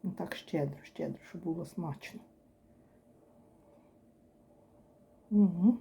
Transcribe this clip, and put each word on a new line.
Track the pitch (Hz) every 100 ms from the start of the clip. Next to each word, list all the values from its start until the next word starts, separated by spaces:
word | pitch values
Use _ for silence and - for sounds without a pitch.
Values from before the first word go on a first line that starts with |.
| 190
Ну |
так | - 175 -
щедро, | - 160 143 143
щедро, | - - - - -
щоб | 175
було | 170 165 170
смачно. | - 165 135 - - - - _ _ - - - - - - - - - - - - - - - - - - - - - - - - - - -
Угу, | 208 196 170 190 240